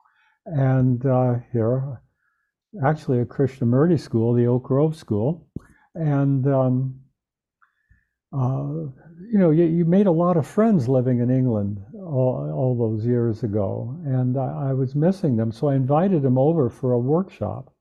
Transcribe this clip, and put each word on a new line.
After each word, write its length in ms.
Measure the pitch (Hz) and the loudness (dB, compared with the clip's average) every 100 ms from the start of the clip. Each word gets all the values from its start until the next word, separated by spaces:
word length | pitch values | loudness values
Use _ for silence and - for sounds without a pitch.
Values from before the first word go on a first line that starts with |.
| _ _ _ _ - | _ _ _ _ -8
And, 600 | 151 131 131 127 123 135 | -2 2 2 2 0 0
uh, 300 | 127 127 120 120 | 0 0 -2 -4
here, 480 | 120 110 131 135 123 _ _ _ _ _ _ _ 214 | -2 0 -2 -4 -10 _ _ _ _ _ _ _ -4
actually 360 | 135 156 - 123 | -2 -2 -2 -2
a 60 | 120 | -2
Krishnamurti 760 | - 135 - 117 123 165 160 | -2 -2 0 0 2 4 2
school, 340 | - 113 113 | 0 0 2
the 140 | 120 120 | 2 2
Oak 160 | 123 | 0
Grove 320 | - 135 156 156 | 0 0 0 -2
School. 520 | - 104 117 170 - - - _ _ | -4 -2 -2 -4 -10 -18 -18 _ _
And, 540 | 180 156 143 139 139 135 | -6 -2 0 2 0 2
um, 540 | 135 131 127 131 131 - _ _ _ _ _ _ _ _ _ _ _ _ | 2 2 0 -2 -8 -20 _ _ _ _ _ _ _ _ _ _ _ _
uh, 560 | 139 123 135 143 156 151 131 - 170 196 | -4 -2 -2 -6 -8 -10 -14 -20 -20 -2
you 80 | 214 | 2
know, 120 | 175 | 4
you, 120 | 156 | 4
you 220 | 170 170 165 | 4 2 2
made 200 | 185 202 | 4 4
a 60 | |
lot 260 | 160 175 170 | 2 2 0
of 80 | 131 | 0
friends 440 | - 226 196 120 | 2 2 2 2
living 300 | 131 123 120 | 2 2 2
in 100 | 120 | 2
England 500 | 131 127 110 101 101 98 | 2 2 0 -2 -6 -12
all, 580 | 208 190 131 127 127 147 | -16 -6 -2 0 -2 -4
all 240 | 156 131 123 | -2 -2 0
those 280 | 113 110 113 | -2 -2 0
years 380 | 123 117 104 | 0 0 -2
ago, 540 | 117 101 98 110 117 151 151 | -2 -2 -2 -4 -8 -10 -4
and 320 | 127 127 127 | -2 0 -2
I, 320 | 131 156 139 | -4 -4 -4
I 40 | |
was 220 | 131 131 143 | -2 -2 0
missing 420 | 160 190 156 113 | 0 0 0 0
them. 140 | 113 | -2
So 180 | 113 147 | -2 -2
I 60 | 135 | 0
invited 460 | 131 147 196 175 | 0 0 2 0
them 160 | 135 127 | 2 2
over 320 | 139 170 123 | 2 2 0
for 220 | - 131 | -2 -2
a 80 | 123 | 0
workshop. 760 | 123 160 190 - 98 110 - _ | 0 -2 -2 -6 -8 -8 -14 _